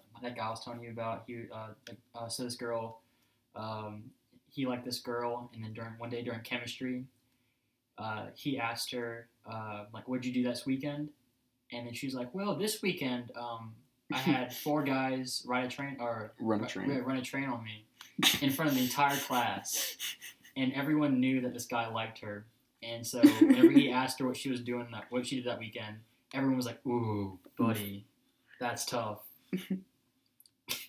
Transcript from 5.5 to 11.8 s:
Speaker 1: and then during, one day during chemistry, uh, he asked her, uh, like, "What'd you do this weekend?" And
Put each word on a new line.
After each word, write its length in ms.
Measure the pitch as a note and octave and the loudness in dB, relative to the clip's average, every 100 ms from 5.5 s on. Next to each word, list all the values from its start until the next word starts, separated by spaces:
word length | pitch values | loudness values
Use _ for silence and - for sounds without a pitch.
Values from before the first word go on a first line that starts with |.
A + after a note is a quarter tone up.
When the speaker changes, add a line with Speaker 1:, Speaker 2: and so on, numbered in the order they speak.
Speaker 1:
and 100 | A2+ | -10
then 80 | A2 | -10
during, 200 | A2+ A2+ A2+ | -8 -10 -10
one 140 | A#2 | -8
day 100 | A#2+ | -6
during 180 | A#2+ A2+ | -6 -8
chemistry, 680 | - A#2+ A#2+ - B2+ B2+ C3 _ _ _ _ _ _ _ _ - | -6 -6 -6 -6 -4 -4 -8 _ _ _ _ _ _ _ _ -10
uh, 300 | A2 G#2+ G2 | -8 -6 -8
he 240 | - D3 B2+ | -8 -4 -2
asked 340 | A#2 A#2 - | -2 -4 -4
her, 340 | B2+ A#2 A#2 - _ A2 | -4 -6 -8 -14 _ -12
uh, 340 | A2 G#2+ G#2 G#2 | -8 -8 -8 -10
like, 120 | C#3 - | -12 -4
"What'd 200 | B2+ B2 | -2 0
you 80 | |
do 80 | B2 | 2
this 240 | B2 A#2+ C#3 | 0 0 -2
weekend?" 420 | C3 D3 C#3+ D3 - _ _ _ _ _ | -2 -2 -4 -6 -10 _ _ _ _ _
And 140 | A#2+ | -10